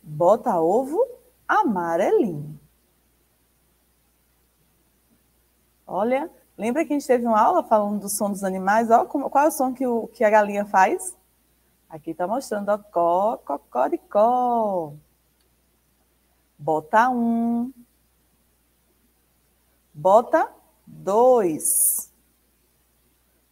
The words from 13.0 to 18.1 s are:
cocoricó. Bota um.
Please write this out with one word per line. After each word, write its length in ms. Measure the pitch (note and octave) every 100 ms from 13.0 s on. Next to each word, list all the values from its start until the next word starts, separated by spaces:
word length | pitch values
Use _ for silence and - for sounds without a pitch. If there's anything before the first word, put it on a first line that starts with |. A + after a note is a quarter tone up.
| E3+ F3 G#3 B3
cocoricó. 1600 | - - _ B3 C#4 E4+ - G#3 A3 B3 B3 A#3 G#3+ F#3 D#3 D3+ _ _ _ _ _ _ _ _ _ _ _ _ _ _ _ -
Bota 500 | D3+ D#3 D#3 A3 B3
um. 640 | B3 A#3 A#3 A#3 A#3 B3 B3+ A#3+ _ _